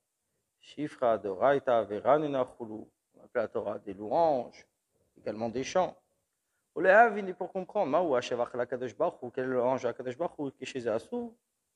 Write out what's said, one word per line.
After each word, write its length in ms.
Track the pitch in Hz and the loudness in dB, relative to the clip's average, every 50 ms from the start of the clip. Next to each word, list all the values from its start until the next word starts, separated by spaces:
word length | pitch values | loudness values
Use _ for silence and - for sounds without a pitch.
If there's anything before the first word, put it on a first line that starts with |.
| _ _ _ _ _ _ _ _ _ _ _ _ | _ _ _ _ _ _ _ _ _ _ _ _
Shifra 580 | _ - - - 147 147 - - 135 117 113 104 | _ -20 -10 -10 -10 -10 -6 0 2 2 2 2
Doraita 640 | 98 101 95 90 110 135 143 139 - - 120 117 | 0 -6 -2 2 4 4 4 4 2 2 2 2
Veranina 640 | 107 95 104 101 92 120 139 156 156 147 139 131 123 - - | 2 0 -4 -2 4 4 4 4 4 0 -2 -2 -2 -4 -6
Chulu, 280 | _ 120 110 107 110 - - _ _ _ _ _ | _ -12 -12 -10 -14 -14 -16 _ _ _ _ _
on 100 | - - | -20 -20
appelle 180 | - _ 120 | -6 _ -4
la 60 | 110 104 | -4 -2
Torah 300 | - 117 104 101 107 110 | -4 -6 -4 -4 -8 -8
des 120 | - 104 | -10 -12
louanges, 760 | 95 95 107 104 123 165 170 160 147 127 117 - - - - _ _ _ _ _ _ _ _ _ _ - | -12 -10 -6 -2 0 2 2 2 2 0 -2 -6 -14 -20 -20 _ _ _ _ _ _ _ _ _ _ -10
également 300 | - 120 107 107 117 117 | -8 -8 -6 -4 -6 -4
des 160 | 107 127 135 | -4 -4 -6
chants. 320 | - - 185 180 151 - _ _ _ _ _ _ _ _ _ _ _ _ _ _ _ _ | -2 0 0 0 0 -4 _ _ _ _ _ _ _ _ _ _ _ _ _ _ _ _
Oléavini 560 | 151 170 185 190 214 240 233 202 208 196 185 | 0 4 6 8 8 8 8 4 -2 -6 -6
pour 180 | 180 - 190 175 | -6 -8 -8 -6
comprendre, 380 | - 190 185 - - 214 190 139 | -6 -8 -8 -4 -2 -2 0 2
Maou 240 | 139 170 185 165 131 | 2 2 2 2 2
Hashevach 400 | 123 123 - 131 117 120 117 - | 0 0 0 -2 -2 -2 -4 -2
la 120 | 120 123 | -6 -4
Kadosh 300 | - 139 120 127 123 104 | -4 -4 -6 -6 -8 -4
Baruch 240 | - 147 175 - - | -2 -2 -2 -2 -6
Hu, 100 | - 120 | -12 -8
quel 120 | - - 127 | -6 -4 -4
est 40 | 131 | 0
le 60 | 127 | 0
louange 300 | 123 117 123 131 127 123 | 2 2 2 0 0 -2
à 80 | 117 | -4
Kadosh 240 | 117 - 123 127 120 | -4 -4 -8 -8 -6
Baruch 220 | 127 170 170 - - | -6 -6 -6 -6 -6
Hu, 140 | 143 135 | -8 -8
qui 120 | - _ 135 | -8 _ -14
chez 220 | - - 135 117 | -10 -8 -4 -2
Asou, 500 | 120 107 117 - - 240 240 240 233 226 _ _ _ _ _ _ _ _ | -2 -2 -2 -4 -6 -8 -8 -8 -8 -14 _ _ _ _ _ _ _ _